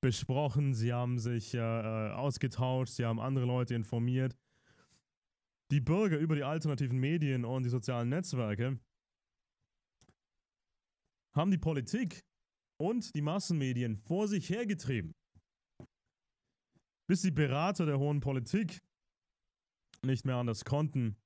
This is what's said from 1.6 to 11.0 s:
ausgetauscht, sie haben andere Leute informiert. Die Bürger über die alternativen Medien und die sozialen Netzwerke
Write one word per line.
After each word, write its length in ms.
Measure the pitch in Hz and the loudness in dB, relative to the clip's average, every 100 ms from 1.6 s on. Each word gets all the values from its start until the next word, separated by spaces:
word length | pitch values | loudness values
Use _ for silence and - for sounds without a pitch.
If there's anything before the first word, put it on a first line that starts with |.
| 113 113 110 110 107 | 0 0 -2 -2 -4
ausgetauscht, 800 | 101 139 - 131 - 127 131 127 | -2 -2 0 -4 0 0 0 -2
sie 120 | - 120 | -2 -2
haben 140 | 113 | 0
andere 260 | 123 135 123 | 0 0 2
Leute 280 | 123 123 | 0 0
informiert. 640 | 120 104 120 120 127 131 - _ _ _ _ _ _ _ _ _ _ _ _ _ | -2 -2 -2 0 2 0 -4 _ _ _ _ _ _ _ _ _ _ _ _ _
Die 80 | 143 | 0
Bürger 400 | 123 170 214 151 | 2 2 4 2
über 160 | 160 151 | 2 0
die 80 | |
alternativen 560 | 135 156 156 135 139 127 | 0 -2 -2 0 0 2
Medien 440 | 135 170 151 131 | 2 2 0 0
und 200 | 120 131 | -2 -2
die 60 | 123 | 0
sozialen 400 | 123 - 120 120 | -2 -2 -2 0
Netzwerke 680 | 147 180 127 110 101 123 131 _ _ _ _ _ _ _ _ _ _ _ _ - _ _ _ _ _ _ _ _ _ | 0 -2 -2 -2 0 0 -2 _ _ _ _ _ _ _ _ _ _ _ _ -20 _ _ _ _ _ _ _ _ _